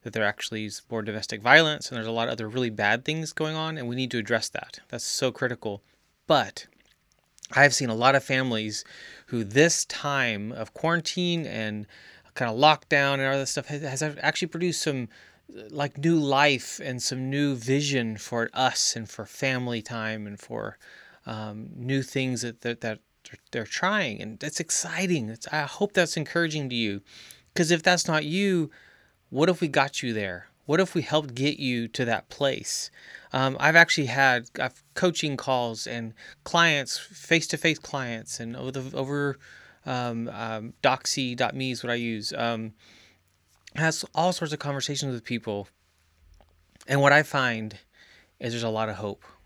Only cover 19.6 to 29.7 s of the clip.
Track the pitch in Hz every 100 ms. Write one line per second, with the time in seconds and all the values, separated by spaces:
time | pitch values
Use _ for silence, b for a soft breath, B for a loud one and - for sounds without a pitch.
19.6 | 123 120 107 117 110 110 104 101 - 117
20.6 | 107 - B B B B - 110 107 104
21.6 | 117 - 123 135 131 139 131 120 117 113
22.6 | 120 117 117 107 _ _ - - _ 120
23.6 | 110 - 180 208 160 104 104 110 151 -
24.6 | 165 - 170 165 190 170 110 113 - 151
25.6 | 143 - 208 - 165 - 151 170 165 151
26.6 | 135 120 110 101 - B B B B -
27.6 | 160 170 165 180 - 156 151 175 202 185
28.6 | 151 b b b b b _ 127 165 175
29.6 | 165